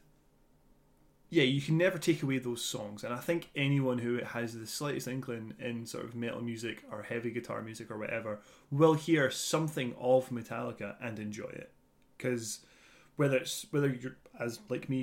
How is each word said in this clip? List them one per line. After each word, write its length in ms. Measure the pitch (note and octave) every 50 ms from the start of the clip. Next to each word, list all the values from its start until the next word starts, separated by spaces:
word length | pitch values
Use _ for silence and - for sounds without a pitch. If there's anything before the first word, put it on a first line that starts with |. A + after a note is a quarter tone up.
| _ _ _ _ _ _ _ _ _ _ _ _ _ _ _ _ _ _ _ _ _ _ _ _ _ -
yeah, 140 | E3+ E3 C#3
you 160 | B2+ C#3 C#3+
can 160 | C#3+ - D#3 D#3+
never 200 | F3 F#3+ F#3 D#3
take 240 | - - D#3+ D3+
away 160 | D3 C3+ C3+ C3
those 260 | B2 B2 A#2+ A#2 -
songs. 380 | - - A#2 G#2 G#2 G#2+ G2+ -
And 80 | A2+
I 60 | A#2+ B2
think 320 | - - E3+ E3 - - -
anyone 420 | D3 C#3 C#3 C#3+ C#3 C3+ B2+ B2 B2
who 200 | A#2 A#2+ B2 A#2+
has 380 | A2+ - - A#2 A#2 A2+ A#2 A2+
the 80 | A2+
slightest 420 | A2 - - C#3+ C#3+ C#3 C3 C3 B2+
inkling 460 | B2+ C3+ C3 C3 A#2 A2+ A2 A2 G#2+ -
in 260 | B2+ A#2+ A#2 A#2 A#2
sort 180 | A#2 - - -
of 100 | A#2 A#2
metal 260 | A#2+ A#2 A#2 - A#2+
music 400 | A#2+ A#2 A2+ A2 A#2 A2+ G#2+ - - -
or 100 | A2+ G#2+
heavy 280 | G#2 - A#2 A#2 A#2 A#2+
guitar 300 | A2 A#2+ A#2 - A2+ A2
music 280 | A2 A2+ A2 A2 A2+ -
or 80 | A2 G#2+
whatever 420 | G#2+ G#2 A#2 A2+ G#2+ G#2+ G#2 G#2 - - - - - -
will 240 | C#3 C#3 D#3+ D#3+ D#3
hear 360 | D3+ D#3 E3+ E3 D3+ C3+ B2+
something 640 | - - - - - D#3+ D#3+ D3+ - D3+ B2+ A#2+ - -
of 320 | A#2+ B2 B2+ C3 B2+ -
Metallica 640 | B2 A#2 A2+ - A#2+ A#2 A#2+ A#2+ A2+ - G#2+ G2+ - -
and 180 | B2 A#2 A2 G#2+
enjoy 300 | G#2+ G#2+ G#2 G2+ G2+ -
it. 240 | - - - - _ _ _ _ _ _ _ _ _ -
'Cause 420 | - C3 B2 A#2 A2+ G#2+ - - - - - - - - - - - - _
whether 200 | - D3 C#3 C3+ B2+
it's, 280 | - - - - - -
whether 180 | - D3 C#3+ C#3
you're, 240 | B2+ A#2+ B2 B2+ - - - - - -
as 220 | A#2 A#2+ A2+ - - -
like 200 | B2 B2 - -
me, 140 | C3 C3